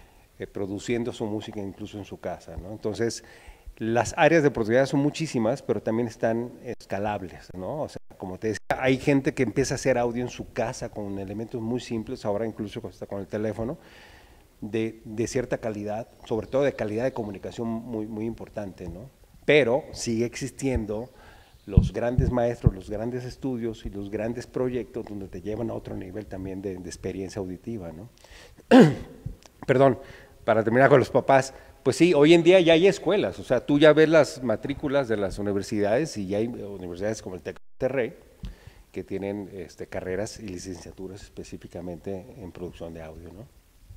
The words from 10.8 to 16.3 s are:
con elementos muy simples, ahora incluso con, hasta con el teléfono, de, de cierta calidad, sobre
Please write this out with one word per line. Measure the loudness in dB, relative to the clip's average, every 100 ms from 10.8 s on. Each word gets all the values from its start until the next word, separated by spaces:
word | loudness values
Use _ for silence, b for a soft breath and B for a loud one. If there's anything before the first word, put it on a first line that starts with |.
| -10
con | -10 -8 -8
elementos | -8 -8 -8 -6
muy | -4 -4
simples, | -4 -6 -6 -6
ahora | -4 -2 -2
incluso | -6 -8 -8
con, | -12
hasta | -12 -10
con | -8
el | -6
teléfono, | -4 -2 -4 -6 -8 B B B B B B B -14
de, | -6 -2 -2 -6
de | -10 -4 -2
cierta | -2 -2 -4
calidad, | -4 -6 -6 -6 -8 -14
sobre | -6